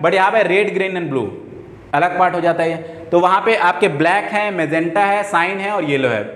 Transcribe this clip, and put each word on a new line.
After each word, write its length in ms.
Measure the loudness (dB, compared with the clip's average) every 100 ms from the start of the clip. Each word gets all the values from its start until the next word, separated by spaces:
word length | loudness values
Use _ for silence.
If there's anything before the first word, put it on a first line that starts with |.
But 100 | 2
यहाँ 160 | 2 2
पे 140 | 2
red, 340 | 2 2 0 -2
green 200 | -4 -4
and 120 | -4
blue 140 | -4 -4 -8 -16 -18 -20 -20 -4
अलग 240 | 0 0 2
part 160 | 0
हो 60 | 2
जाता 220 | 0 0
है 80 | -2
ये। 60 | -2 -10 -14 0
तो 80 | 2
वहाँ 220 | 4 2 2
पे 100 | 2
आपके 320 | 2 2 0
black 360 | 2 2 2
है, 280 | 0 -2 -2
magenta 460 | -2 -2 -2 0 0
है, 260 | 2 0
cyan 360 | 0 0 0 -2
है 100 | -4
और 140 | -4
येलो 240 | 0 0 0
है। 140 | 0 -4